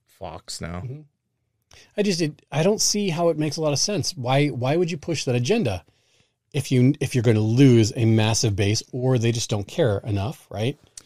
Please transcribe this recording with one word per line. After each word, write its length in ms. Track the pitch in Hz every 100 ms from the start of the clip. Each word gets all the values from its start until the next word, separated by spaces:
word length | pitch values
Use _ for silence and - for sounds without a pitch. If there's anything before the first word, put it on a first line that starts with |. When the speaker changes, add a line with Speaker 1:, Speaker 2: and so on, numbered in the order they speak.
| _
Speaker 1:
Fox 540 | _ 87 82 - -
now. 200 | 82 87
Speaker 2:
Mm-hmm. 200 | 117 147 151 _ _ _ _ _ _ - - -
I 60 |
just, 180 | 208 170
it, 220 | 156 - _
I 100 | 143
don't 180 | 170 214
see 280 | - 208 202
how 200 | 160 170
it 80 | 156
makes 180 | 151 151
a 40 |
lot 100 | 156
of 60 | 139
sense. 360 | - 202 - -
Why, 320 | 120 139 147
why 280 | 117 127 165
would 140 | 180
you 60 | 175
push 260 | - 147
that 100 | -
agenda 500 | 123 123 226 143 92 - _ _ _ _ _ _
if 180 | 139 -
you, 220 | 127 123 147
if 140 | 135
you're 80 | 127
gonna 160 | 120 107
lose 520 | 110 117 139 117 110 131
a 80 |
massive 500 | 113 110 107 113 113 98
base 260 | 101 107 -
or 240 | 127 127 127
they 140 | 113
just 160 | 117 -
don't 180 | 104 101
care 320 | - 139 98
enough, 480 | - 101 104 - _
right? 280 | 98 117 147 _ -